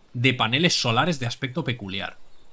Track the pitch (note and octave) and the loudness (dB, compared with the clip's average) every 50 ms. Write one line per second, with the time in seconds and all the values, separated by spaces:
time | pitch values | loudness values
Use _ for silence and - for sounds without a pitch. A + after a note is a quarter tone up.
0 | - _ - B2 A#2+ C3+ B2 - A#2 A2 A#2+ C#3 F3 F3 - - - B2 A2+ A#2+ | -20 _ -6 2 2 2 4 4 2 2 2 2 4 4 2 2 2 2 4 4
1 | D3 F3 E3+ - B2 A#2 - - - C3 B2 - A2+ C3 A#2+ - G2 F#2+ F#2+ G2 | 4 2 2 0 -2 -4 -4 -4 -6 -4 -4 -4 -2 -2 -4 -4 -6 -6 -6 -6
2 | F2+ - - - - - - - - - | -6 -6 -8 -12 -14 -14 -14 -16 -16 -18